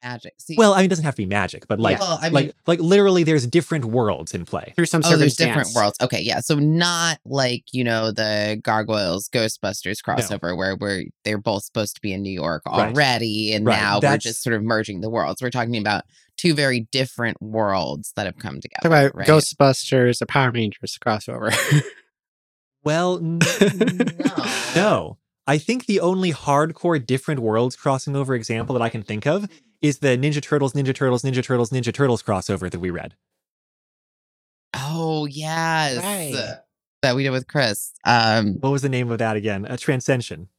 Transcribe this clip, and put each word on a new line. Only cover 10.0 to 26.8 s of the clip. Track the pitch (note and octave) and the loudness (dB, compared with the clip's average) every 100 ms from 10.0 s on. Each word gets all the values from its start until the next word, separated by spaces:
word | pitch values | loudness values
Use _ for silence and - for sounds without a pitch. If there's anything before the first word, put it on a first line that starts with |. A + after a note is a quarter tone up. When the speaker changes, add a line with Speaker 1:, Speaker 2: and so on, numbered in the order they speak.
| - | -4
Speaker 2:
No. | |
Speaker 1:
crossover | - A2 G2+ E2+ F2 | -4 -4 -6 -6 -4
where | F#2+ F#2+ | -4 -4
we're, | G2+ G2 - - | -4 -4 -6 -10
they're | - G#2+ | -6 -4
both | G#2+ G2+ | -2 -4
supposed | - - G#2 - | -4 -6 -6 -6
to | |
be | G#2 | -8
in | F#2+ | -6
New | G2 | -6
York | F#2+ D#2 D#2 - | -6 -4 -6 -4
Speaker 2:
Right. | - A2 | -2 0
Speaker 1:
already, | B2+ C#3 A#2+ A#2 G#2+ G#2+ | 2 2 2 -2 -4 -2
and | G#2+ A2 | 0 2
Speaker 2:
Right. | G#2+ | 2
Speaker 1:
now | G#2 G2+ | 2 2
we're | |
Speaker 2:
That's | C#3+ B2+ A#2 | 2 0 -2
Speaker 1:
just | A2+ | -6
sort | - A2+ | -4 -2
of | |
merging | A2 A2 G#2+ F#2+ | 0 -2 -2 -6
the | G#2+ | -6
worlds. | A2+ C#2+ F#2 | -2 -2 -4
We're | B2+ | -6
talking | B2+ A#2 A#2+ | -4 -4 -2
about | G#2 G2+ - _ _ - | 0 -2 -4 _ _ -2
two | F3 | 0
very | D3 C#3 B2 A2 | 2 2 0 -2
different | C3+ C3 - A#2 - | -4 -4 -4 -6 -6
worlds | G#2+ A2 G#2 F#2+ D2 D2 - - | -6 -2 0 0 -2 -6 -10 -6
that | G2+ | -6
have | F2+ | -6
come | - C2+ | -12 -12
together, | - - | -12 -8
Speaker 3:
Talk | E3+ | 2
about | D#3+ C#3 - | 4 4 2
Speaker 1:
right? | G2 | 4
Speaker 3:
Ghostbusters, | D#3 C#3+ - C#3 C3 - C3 B2 A#2+ | 4 4 4 4 4 0 4 4 2
the | A2 | 0
Power | C#3+ C3 | 0 2
Rangers | A#2+ A2 - - - | 0 -2 -4 -14 -8
crossover. | - G#2+ - A#2+ A2+ | -4 -4 -4 -6 -2
<laughs> | A#2 - D3 - - _ _ _ _ _ _ _ _ | -2 2 2 2 -12 _ _ _ _ _ _ _ _
Speaker 2:
Well, | D3 D#3+ F3+ F3+ | -2 0 0 0
n-, | E3 E3 | -2 0
Speaker 1:
<laughs> | E3 - G3+ F#3+ A#3+ - B3 - | 0 4 2 4 0 0 -2 0
No. | C#4 - - - - - | -2 -2 -4 -4 -2 2
Speaker 2:
no. | G#3 C#3 E2 A2 _ _ - | 2 2 -2 -14 _ _ 0
I | D3+ | 0
think | - B3 - | 2 -4 0
the | G3 | 0
only | E3+ F#3 F#3 | 2 2 0
hardcore | C#3+ - C#3+ D#3 - | -2 0 2 2 -2